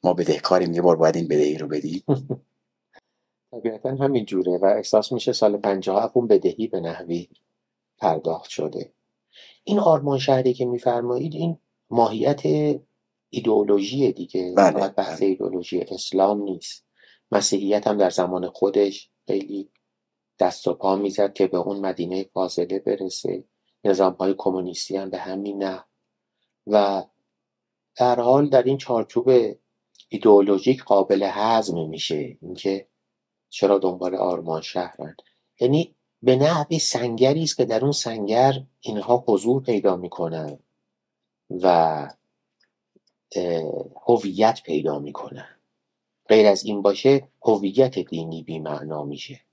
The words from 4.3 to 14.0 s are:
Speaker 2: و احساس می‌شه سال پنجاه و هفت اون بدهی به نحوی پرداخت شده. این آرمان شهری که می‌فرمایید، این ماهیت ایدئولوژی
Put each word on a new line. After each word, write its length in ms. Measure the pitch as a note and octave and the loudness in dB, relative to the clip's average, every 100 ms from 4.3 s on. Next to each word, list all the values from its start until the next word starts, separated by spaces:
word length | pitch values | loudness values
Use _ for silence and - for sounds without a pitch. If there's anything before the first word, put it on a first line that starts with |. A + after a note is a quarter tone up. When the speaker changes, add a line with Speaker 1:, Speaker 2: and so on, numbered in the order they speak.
| F#2+ F2+ F2+ | -2 0 2
Speaker 2:
و 60 | |
احساس 480 | G2 G#2+ - A2 - | 2 2 2 0 2
می‌شه 200 | A#2+ - | -4 -2
سال 240 | A#2+ G#2+ G2+ | 2 2 2
پنجاه 400 | G#2 G2 F#2 F#2+ | -2 -2 0 0
و 40 | |
هفت 160 | A2 B2+ | 2 0
اون 100 | A#2 | 4
بدهی 400 | G2+ F#2 - A2 | 4 4 -2 -6
به 140 | F#2 | -4
نحوی 480 | E2 E2 F2 F2 - _ _ _ _ _ _ _ | -6 -8 -6 -8 -8 _ _ _ _ _ _ _
پرداخت 500 | F#2+ D#2+ E2 E2 - | 0 0 -4 -6 -10
شده. 420 | - D#2 - - _ _ _ _ - - _ | -8 -8 -8 -14 _ _ _ _ -20 -20 _
این 140 | - G#3 | -2 2
آرمان 400 | F3 D#3 C#3+ C3+ | 4 2 2 -2
شهری 360 | C3+ C3 B2+ | 2 2 2
که 100 | B2+ | 0
می‌فرمایید، 680 | B2 A#2+ B2 A#2+ A#2+ B2 D#3 | -2 -2 -2 -2 -2 -4 -4
این 240 | D#3 E3+ E3 _ _ _ | -6 -6 -6 _ _ _
ماهیت 520 | A#2 A2+ A2 B2 C#3+ D3+ D3+ D3+ D3 _ _ _ _ _ | 2 2 2 -2 0 -2 0 0 -2 _ _ _ _ _
ایدئولوژی 840 | B2 A2 G#2+ G#2 G2+ G2+ C3 | -4 0 2 4 2 0 0